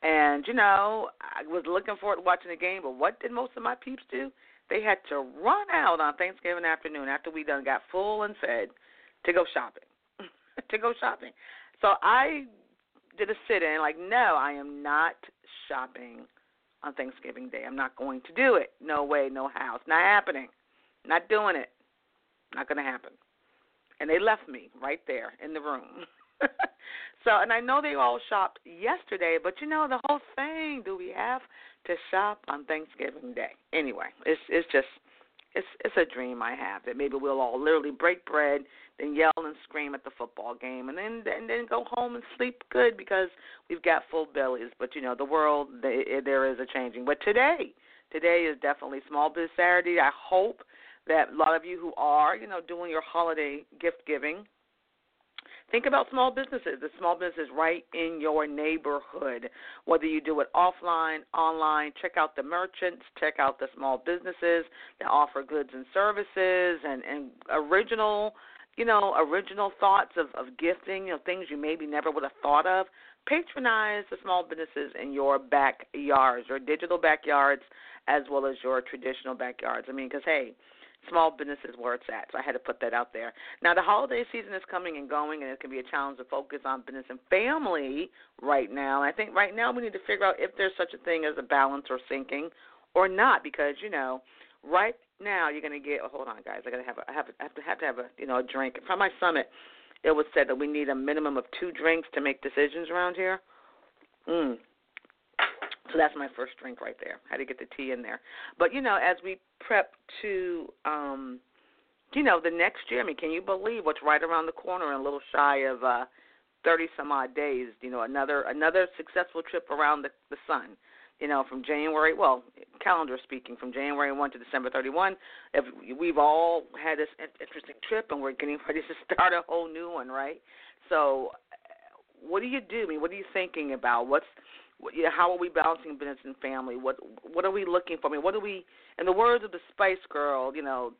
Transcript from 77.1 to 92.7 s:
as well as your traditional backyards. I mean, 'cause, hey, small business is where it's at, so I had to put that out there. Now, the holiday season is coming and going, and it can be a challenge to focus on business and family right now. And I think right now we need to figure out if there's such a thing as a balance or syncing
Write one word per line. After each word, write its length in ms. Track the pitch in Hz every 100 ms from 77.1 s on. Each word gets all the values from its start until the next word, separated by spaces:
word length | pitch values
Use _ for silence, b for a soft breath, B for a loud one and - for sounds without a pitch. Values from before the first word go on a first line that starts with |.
| 151 - 143 139 139 - B B B -
as 160 | 147 135
well 140 | 143
as 120 | 135 127
your 200 | 131 131
traditional 520 | 127 - 127 135 131
backyards. 520 | 127 123 123 117 120 117
I 40 |
mean, 180 | 135 131
'cause, 100 | 143 139
hey, 260 | 151 120 - b b b b -
small 240 | 170 160
business 260 | 156 143 143 123
is 60 | 120
where 180 | 120
it's 140 | 123 -
at, 220 | 110 -
so 80 | -
I 40 |
had 100 | 135
to 80 | 127
put 180 | - 120
that 160 | 120
out 180 | 117 120
there. 200 | 110 117 - B B
Now, 140 | 170
the 80 | 170
holiday 420 | 170 208 269 240 240
season 240 | 233 202
is 80 | 196 -
coming 280 | 185 175 151
and 120 | 139
going, 320 | 147 151 156
and 80 | 135
it 80 | 131
can 100 | 135
be 120 | 131
a 20 | 127
challenge 280 | 151 139 135
to 60 |
focus 360 | 127 139 139 143
on 180 | 135 131
business 220 | 123 135 131
and 100 | 127 _
family 800 | 185 233 311 262 165 139 139 180 b b _
right 300 | 131 143 110
now. 320 | 131 139 139
And 40 | 143
I 40 |
think 240 | 147 214
right 180 | 185 202
now 200 | 208 233
we 100 | 247
need 120 | 233
to 40 | 190 190
figure 180 | 202
out 120 | 196 -
if 160 | 175 -
there's 140 | 196 190
such 180 | 175
a 40 | -
thing 260 | - 165
as 120 | 156 156
a 40 |
balance 440 | 143 143 135 139 139
or 80 | 127 -
syncing 440 | 135 131 139 160 _ b